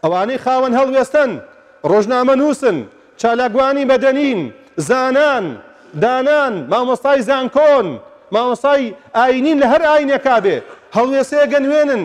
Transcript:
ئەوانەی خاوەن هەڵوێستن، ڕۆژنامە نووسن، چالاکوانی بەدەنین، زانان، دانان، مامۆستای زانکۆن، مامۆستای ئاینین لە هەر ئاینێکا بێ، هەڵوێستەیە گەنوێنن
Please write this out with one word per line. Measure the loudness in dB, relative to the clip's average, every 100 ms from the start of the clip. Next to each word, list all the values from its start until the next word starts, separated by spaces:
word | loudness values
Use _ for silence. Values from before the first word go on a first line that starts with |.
ئەوانەی | 2 0 0 -2
خاوەن | 0 0 2 2
هەڵوێستن، | 2 0 0 2 0 -2 -12 -20 _ _ 0
ڕۆژنامە | 2 2 0 2 2
نووسن، | 2 0 -2 -2 -6 -18 _ _
چالاکوانی | -2 0 -2 0 0 0 0
بەدەنین، | 2 2 0 0 -2 -6 -12 -16 -10
زانان، | -4 -2 0 0 0 0 -4 -10 -18 -20 -16 -4
دانان، | -2 0 0 0 0 -4 -4
مامۆستای | -2 -2 -2 0 0 0
زانکۆن، | -4 -2 2 4 4 0 -8 -16 -20 -6
مامۆستای | -4 -2 -2 0 0 -2 -10 -8 -2
ئاینین | 0 0 0 2
لە | 2
هەر | 2 2
ئاینێکا | 2 2 -2 0 0
بێ، | 0 -2 -6 -20 _ -4
هەڵوێستەیە | -2 -2 -2 0 0
گەنوێنن | 0 0 0 0 -2